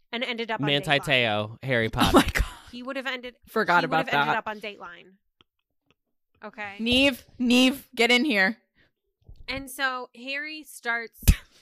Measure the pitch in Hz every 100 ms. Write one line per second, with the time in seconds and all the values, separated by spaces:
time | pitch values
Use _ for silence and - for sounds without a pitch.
0 | - 233 247 233 233 214 139 143 147 143
1 | 147 131 117 107 107 113 131 123 110 123
2 | - 262 - - - - - 240 247 269
3 | 254 254 247 - - 226 180 175 160 160
4 | 160 143 147 151 214 214 214 202 180 170
5 | 175 196 _ _ _ _ _ _ _ _
6 | _ _ _ _ 214 214 208 202 226 247
7 | 277 247 - - 247 247 254 277 - 240
8 | 233 247 - 208 190 220 _ _ _ _
9 | _ _ _ - - 262 269 - 269 254
10 | 247 226 247 277 302 311 294 - 240 233
11 | 226 - - - - _